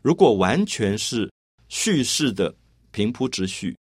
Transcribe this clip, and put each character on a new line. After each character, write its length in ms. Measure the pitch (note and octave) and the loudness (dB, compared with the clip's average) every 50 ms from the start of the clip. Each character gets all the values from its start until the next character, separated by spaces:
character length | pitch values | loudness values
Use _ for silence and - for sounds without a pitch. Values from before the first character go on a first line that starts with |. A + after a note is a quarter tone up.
如 140 | _ B2 F3 | _ 0 4
果 180 | - G3 C#3+ G#2+ | 6 6 4 6
完 320 | F#2+ F#2 F#2 A#2 F3 G#3 | 4 2 2 2 2 0
全 320 | - - - A2 G2 G2+ | -2 -2 -2 -2 -2 -2
是 340 | G#2+ - - B2+ A2+ G2 - _ _ _ _ _ _ _ _ | -2 -4 -4 -4 -4 -4 -6 _ _ _ _ _ _ _ _
叙 340 | - - - A3+ G3 D3 B2 | -8 -4 -2 0 2 2 0
事 300 | - - - D#3 C3 G2+ | 0 0 0 0 0 0
的 180 | F#2+ F#2+ D#2+ - _ _ _ _ _ _ _ | 0 -4 -4 -4 _ _ _ _ _ _ _
平 220 | - - G#2 G#2+ | -4 -2 -2 -2
铺 180 | B2 - B2+ B2 | 0 -2 -4 -4
直 160 | - - F#2+ | -2 -4 -6
叙 320 | F#2 - - F#2+ F2 - _ | -6 -6 -8 -8 -8 -8 _